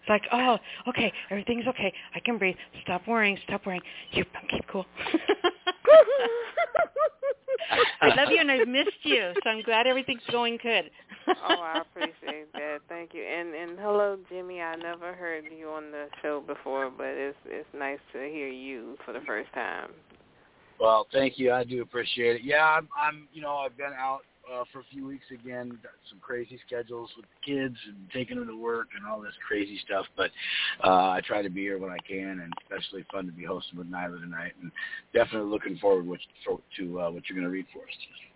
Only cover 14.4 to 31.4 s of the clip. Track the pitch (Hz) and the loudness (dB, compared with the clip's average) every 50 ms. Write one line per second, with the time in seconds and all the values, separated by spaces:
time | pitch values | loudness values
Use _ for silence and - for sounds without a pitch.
14.4 | 180 180 185 175 170 165 165 165 170 170 170 170 170 175 180 180 180 170 165 156 | -12 -10 -10 -8 -8 -8 -8 -8 -8 -10 -10 -8 -10 -12 -10 -8 -8 -8 -8 -8
15.4 | 151 156 160 160 160 156 156 156 151 151 147 147 147 147 - - - 151 147 143 | -10 -12 -16 -14 -12 -10 -10 -10 -10 -12 -12 -12 -12 -12 -14 -8 -6 -4 -4 -4
16.4 | - 143 143 - - - 135 135 135 131 131 131 135 135 139 139 135 139 143 - | -6 -8 -12 -10 -6 -6 -4 -4 -4 -6 -6 -8 -8 -6 -6 -6 -6 -8 -8 -12
17.4 | _ - - 104 151 - - 139 143 135 139 143 _ - - 120 135 147 156 156 | _ -12 -12 -12 -12 -12 -10 -8 -6 -6 -6 -8 _ -14 -12 -10 -10 -8 -8 -8
18.4 | 143 135 127 131 131 135 135 120 117 120 131 - - - 110 120 104 - 110 107 | -8 -8 -10 -10 -12 -12 -12 -12 -12 -14 -16 -14 -14 -12 -12 -10 -8 -6 -6 -6
19.4 | - - - 135 117 95 85 87 82 - - - _ _ - _ _ _ _ _ | -6 -8 -8 -6 -6 -6 -6 -8 -10 -12 -16 -20 _ _ -20 _ _ _ _ _
20.4 | _ _ _ _ _ _ _ _ 110 110 113 110 104 _ - 135 135 131 127 - | _ _ _ _ _ _ _ _ 6 8 8 6 4 _ 2 2 2 2 0 2
21.4 | 131 123 123 127 123 120 123 123 117 - - 120 113 - - 123 120 120 117 117 | 4 4 4 4 2 0 -4 -6 -6 -4 -4 -4 -2 -2 0 2 4 4 4 2
22.4 | 113 139 147 151 156 156 156 160 156 151 - 147 147 151 151 151 151 143 _ 160 | 2 2 4 6 8 8 6 4 2 -2 -4 0 0 0 0 -2 -16 _ _ -10
23.4 | 151 147 147 143 139 131 120 123 143 143 139 127 131 135 135 135 - _ _ _ | -6 -4 -4 -2 -4 -6 -6 -6 -8 -8 -6 -4 -4 -2 -4 -4 -6 _ _ _
24.4 | - 127 127 123 123 - - 135 123 _ 135 139 135 135 139 131 - - 135 120 | -16 -10 -8 -8 -8 -8 -10 -18 -18 _ -14 -12 -10 -10 -10 -12 -14 -18 -18 -16
25.4 | 117 127 123 123 123 123 120 113 - 117 - _ _ - 104 92 - - 123 123 | -14 -10 -10 -8 -8 -10 -12 -14 -18 -20 -20 _ _ -20 -20 -20 -10 -8 -6 -6
26.4 | 120 - 127 120 - - 123 120 117 113 120 117 117 110 - - 107 _ _ _ | -6 -8 -12 -20 -12 -8 -8 -8 -6 -8 -10 -10 -10 -12 -16 -20 -20 _ _ _
27.4 | - 143 143 139 135 131 123 113 - 107 101 98 95 92 - 127 127 120 123 123 | -6 -4 -2 -2 -2 -4 -6 -8 -16 -16 -16 -18 -18 -10 -6 -6 -6 -6 -6 -8
28.4 | 120 117 110 110 113 117 117 117 113 _ - - 101 104 110 107 104 101 - - | -8 -8 -10 -6 -2 -2 -2 -2 -4 _ -10 -12 -8 -8 -8 -6 -8 -12 -14 -12
29.4 | - - 107 104 101 101 101 92 - - 101 95 92 - _ - 95 - - - | -6 -4 -2 -2 -2 -2 -6 -12 -6 -2 -2 -2 -2 -4 _ -2 -2 -2 -2 -6
30.4 | - - - - - - - - - 92 92 90 90 92 92 90 90 - 110 104 | -6 -4 -2 -2 -2 -2 -2 2 6 6 8 8 6 4 2 0 0 0 0 0